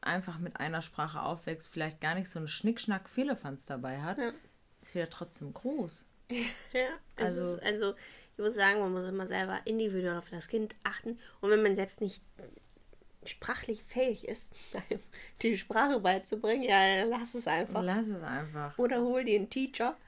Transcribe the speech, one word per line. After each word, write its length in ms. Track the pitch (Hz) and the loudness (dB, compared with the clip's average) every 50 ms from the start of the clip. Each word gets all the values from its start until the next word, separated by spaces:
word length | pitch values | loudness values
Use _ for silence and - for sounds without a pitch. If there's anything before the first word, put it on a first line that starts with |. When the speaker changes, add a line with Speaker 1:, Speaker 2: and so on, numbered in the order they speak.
Speaker 1:
einfach 380 | - - 160 185 180 - 170 160 | -2 0 -2 -2 -2 -4 -6 -6
mit 200 | 175 175 - - | -6 -6 -4 -4
einer 200 | - 151 165 160 | -4 -2 -2 -4
Sprache 400 | 165 - - - 151 156 156 151 | -6 -6 -4 -4 -4 -4 -2 -4
aufwächst, 460 | - - 165 165 - - 165 160 - - | -2 -2 -4 -4 -4 -6 -8 -8 -8 -10
vielleicht 300 | - 170 156 156 156 156 | -6 -4 -4 -4 -4 -4
gar 160 | - 151 165 | -2 -2 0
nicht 140 | 185 190 185 | 0 -4 -4
so 100 | - 165 | -6 -6
einen 80 | 156 151 | -6 -6
Schnickschnack 640 | 156 - - 208 233 233 - - 208 190 190 - | -6 0 0 0 0 0 0 -2 -2 -2 -2 -6
Firlefanz 560 | - - 262 285 262 - - 147 135 135 - | -2 -2 0 0 0 -2 -2 -10 -10 -10 -8
dabei 360 | - 143 127 123 131 127 139 | -8 -8 -6 -6 -6 -6 -4
hat, 160 | 147 165 190 262 | -4 -4 -2 -2
Speaker 2:
Ja. 140 | 254 233 - - - - _ _ _ _ _ _ | -2 -4 -4 -6 -16 -20 _ _ _ _ _ _
Speaker 1:
ist 140 | - - - | -20 -8 -4
wieder 140 | 180 170 165 | -4 -4 -4
trotzdem 440 | - - 175 - - - 151 143 - | -4 -10 -12 -12 -12 -12 -12 -12 -12
groß. 520 | - - 240 285 311 214 165 - - - - _ _ - _ | -6 -4 -4 -2 -2 -4 -4 -6 -14 -20 -20 _ _ -12 _
Speaker 2:
<laughs> 420 | 240 247 233 233 - - - - | -4 -4 -2 -4 -6 -10 -14 -6
Ja, 160 | - 254 254 254 320 - - - - - | -2 -2 -2 -2 -4 -8 -12 -18 -6 -2
es 60 | 226 | -2
Speaker 1:
Also 300 | 180 180 175 180 175 175 | -2 0 0 -2 -2 -4
Speaker 2:
ist, 80 | 175 - | -2 -2
also 320 | 202 208 208 220 202 - - - - - - - - _ - | -2 0 0 0 0 -2 -2 -10 -20 -20 -20 -20 -20 _ -2
ich 60 | 208 | -2
muss 80 | 208 233 | 0 2
sagen, 240 | 214 202 196 202 214 | 6 6 6 6 6
man 140 | 202 190 185 | 2 2 0
muss 160 | 185 180 185 | -2 -2 -2
immer 180 | 190 190 190 185 | -4 -4 -4 -2
selber 320 | 185 190 190 190 190 196 - | -2 -2 -2 -2 -4 -6 -4
individuell 520 | - 220 226 226 214 190 185 180 180 170 175 | -2 -2 0 0 0 0 0 0 0 -2 -4
auf 120 | 170 - | -6 -8
das 180 | - 170 165 - | -12 -12 -10 -4
Kind 260 | - 226 214 214 - - - | -2 -2 -2 -2 -6 -6 -6
achten. 360 | - 202 - - 226 233 233 - - - - | -4 -4 -4 -8 -8 -8 -8 -12 -20 -16 -4
Und 80 | - 196 | 4 6
wenn 120 | 214 214 214 | 6 8 8
man 120 | 208 196 | 6 4
selbst 240 | 196 196 196 - - | 4 0 -2 -2 -4
nicht 220 | 220 196 - - - - - - 185 123 - - - - - - - _ - - - - _ - - | -4 -4 -4 -6 -18 -20 -20 -20 -20 -18 -18 -20 -20 -20 -20 -20 -20 _ -20 -20 -20 -20 _ -18 -14
sprachlich 580 | - - - - - 254 - - - 220 208 - | -14 -14 -10 -4 -4 -4 -4 -2 -6 -6 -6 -6
fähig 440 | - - 233 254 262 226 - - - | -8 0 0 2 2 2 -2 -4 -8
ist, 240 | - 233 - - - - - - - | -8 -8 -10 -16 -16 -16 -16 -10 -10
<laughs> 680 | 196 185 - - 190 - - - - - - - - | -10 -4 -4 -4 -6 -6 -12 -18 -18 -18 -18 -14 0
die 160 | - 226 226 190 | 2 2 2 2
Sprache 420 | - - - 220 247 285 285 240 | -2 0 4 4 4 6 4 4
beizubringen, 640 | 190 185 185 190 185 - - 214 233 208 220 269 262 | 4 4 4 4 2 -2 -4 0 2 2 2 4 4
ja, 380 | 247 202 196 190 190 190 190 | 6 8 8 8 8 6 6
dann 80 | 196 226 | 4 2
lass 260 | 233 240 233 233 - | 2 0 -4 -4 -6
es 120 | 247 233 - | -4 0 2
einfach. 360 | 151 160 185 208 190 220 185 | 2 2 2 0 0 0 0
Speaker 1:
Lass 240 | 180 185 208 226 214 | 2 2 2 0 0
es 140 | 208 180 160 | -2 -4 -4
einfach. 540 | 143 123 135 151 156 156 151 147 147 - - | -4 -4 -4 -4 -6 -6 -6 -6 -8 0 2
Speaker 2:
Oder 220 | 247 247 262 240 | 2 4 4 4
hol 240 | 240 247 247 254 262 | 2 4 2 2 2
dir 120 | 233 214 208 | 4 4 4
einen 120 | 190 220 | 2 2
Teacher, 480 | - 262 262 262 - - 233 247 330 - - | -2 -2 -2 -2 -2 0 0 0 0 -4 -12